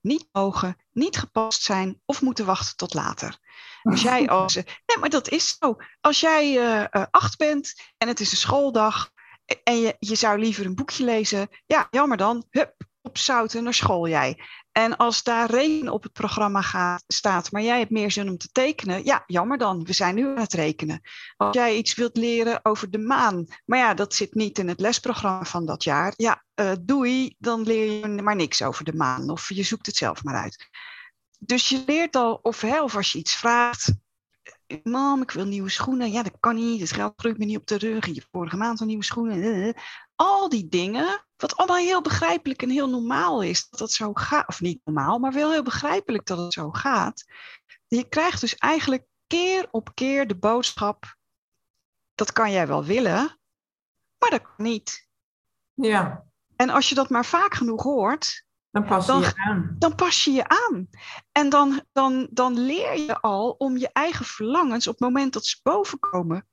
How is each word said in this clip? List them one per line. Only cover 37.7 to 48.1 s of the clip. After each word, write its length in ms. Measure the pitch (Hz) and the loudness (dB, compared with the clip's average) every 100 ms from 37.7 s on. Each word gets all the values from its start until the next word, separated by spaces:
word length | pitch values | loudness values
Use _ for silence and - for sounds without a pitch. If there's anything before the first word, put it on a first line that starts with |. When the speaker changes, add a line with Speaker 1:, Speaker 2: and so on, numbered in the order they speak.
| 208 | -2
Speaker 1:
rug. 280 | 214 220 208 | -2 -4 -4
En 80 | |
je 120 | 143 - | -8 -10
vorige 260 | 180 170 180 | -8 -6 -4
maand 240 | 226 226 | -2 -2
al 60 | 220 | -4
nieuwe 180 | 220 | -4
schoenen." 720 | 196 - 233 196 202 208 202 233 - - - | -4 -4 -2 -2 0 0 -2 -4 -12 -18 -20
Al 340 | _ 349 392 381 | _ 2 2 2
die 200 | 233 165 | -2 0
dingen, 560 | 180 180 226 330 403 _ _ | -2 -2 -2 -2 -4 _ _
wat 200 | 302 - | -8 -2
allemaal 200 | 359 359 | 2 2
heel 240 | 349 370 | 2 0
begrijpelijk 600 | 330 - 330 349 285 262 | 0 0 0 -2 -4 -6
en 80 | 254 | -2
heel 180 | 262 277 | 0 0
normaal 520 | 254 233 269 349 277 | -2 -2 0 0 0
is, 260 | 185 175 - | 0 -2 -4
dat 100 | - | -10
dat 120 | 220 | -6
zo 200 | - 214 | -4 -4
gaat. 360 | 208 - 294 - | -4 0 0 -2
Of 120 | - | -4
niet 200 | 175 170 | -4 -4
normaal, 340 | - 151 139 233 | -4 -2 0 0
maar 140 | 262 | 0
wel 180 | 262 302 | 0 0
heel 120 | 320 | 0
begrijpelijk 640 | 254 - 285 381 - 220 - | 0 -4 -2 -2 -2 -4 -4
dat 120 | 175 | -6
het 140 | 175 | -4
zo 180 | 170 156 | -6 -6
gaat. 540 | - 277 247 180 - - - - - _ - _ | -4 0 2 0 -4 -16 -20 -20 -20 _ -20 _
Je 220 | 233 | -2
krijgt 320 | 240 | 0